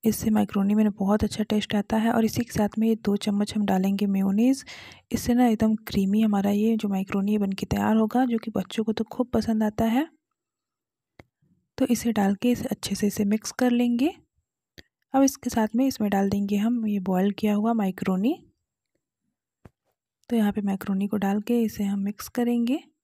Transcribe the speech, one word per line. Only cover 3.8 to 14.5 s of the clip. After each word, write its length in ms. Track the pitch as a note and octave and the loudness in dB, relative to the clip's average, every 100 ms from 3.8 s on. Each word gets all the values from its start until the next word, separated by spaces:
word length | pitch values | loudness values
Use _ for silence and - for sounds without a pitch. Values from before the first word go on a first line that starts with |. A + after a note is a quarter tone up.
| F#3+ G3 G3+ | 0 0 0
मेयोनीज। 560 | G3 G3 G3+ B3 C4+ - - - - _ | 0 0 2 2 2 -4 -20 -20 -20 _
इससे 220 | - - | -4 0
ना 140 | A#3+ B3 | 4 4
एकदम 280 | A3 A3 G#3+ - | 4 2 0 -2
क्रीमी 340 | G3+ F#3+ G#3 | -2 2 2
हमारा 300 | A3 G3+ G3 | 2 2 2
ये 240 | G3+ G#3+ A3+ | 2 2 0
जो 120 | G#3 | -2
माइक्रोनी 480 | F#3+ F#3+ G3 G3 G#3+ | -4 -2 -2 0 0
बन 140 | G3 | 0
के 140 | G3 - | -4 -4
तैयार 300 | G3+ G3+ A3 | 0 2 2
होगा, 300 | A3 B3 B3+ | 2 2 0
जो 120 | A3+ | 0
कि 140 | - | -2
बच्चों 320 | G#3 F#3 - | -6 -4 -4
को 100 | A3 | -4
तो 100 | G#3+ A3 | -4 -6
खूब 240 | - B3 | -4 -2
पसंद 340 | A3+ G#3+ A3 | 0 0 0
आता 220 | G#3+ G#3 A3+ | -2 0 0
है। 200 | A#3+ D#4+ _ _ _ _ _ _ _ _ _ _ _ - _ _ _ _ - | 0 -2 _ _ _ _ _ _ _ _ _ _ _ -20 _ _ _ _ -6
तो 80 | C4 | -2
इसे 260 | A3+ A#3 | 0 0
डाल 220 | A3 G3 G3 | 0 0 0
के 160 | B3 | 0
इसे 160 | A#3+ - | 0 -4
अच्छे 280 | - - G3 | -6 -6 -2
से 120 | G#3 | -2
इसे 180 | - G3+ | 0 0
मिक्स 260 | A3 - | 0 -4
कर 180 | - B3 | -2 0
लेंगे। 420 | A#3+ B3 A#3+ C#4+ - _ _ _ | 2 0 2 0 -2 _ _ _